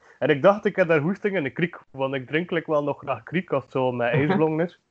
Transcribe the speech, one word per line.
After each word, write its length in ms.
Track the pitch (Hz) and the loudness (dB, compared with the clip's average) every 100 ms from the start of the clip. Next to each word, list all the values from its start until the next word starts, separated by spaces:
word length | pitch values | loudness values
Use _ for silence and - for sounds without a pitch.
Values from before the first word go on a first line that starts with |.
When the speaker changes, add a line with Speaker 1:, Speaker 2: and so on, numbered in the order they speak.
| - - | -20 -2
Speaker 1:
En 100 | 147 | 0
ik 140 | 147 | 4
dacht, 220 | 165 208 | 4 4
ik 120 | - 180 | 0 0
heb 120 | 170 | 2
daar 120 | 160 | 2
hoesting 360 | 147 196 208 185 | 0 -2 -2 -2
in 60 | |
de 80 | 135 | -4
kriek. 280 | - 170 - - | -2 -4 -4 -16
Want 240 | 131 135 | -6 -4
ik 120 | 135 123 | -4 -2
drink, 240 | 151 175 | -2 -2
like, 200 | 170 156 | -4 -2
wel 120 | 151 | -2
nog 140 | 143 135 | -2 -4
graag 240 | - 117 | -6 -8
kriek 300 | - 165 185 | -4 -6 -2
als 100 | 143 | -4
het 100 | - | -2
zo 200 | 135 127 | -2 -2
met 200 | 123 120 | 0 0
Speaker 2:
Mhm. 80 | 123 | 2
Speaker 1:
ijsblongen 440 | 151 185 156 156 170 | 2 2 2 0 -2
is. 140 | - _ | -6 _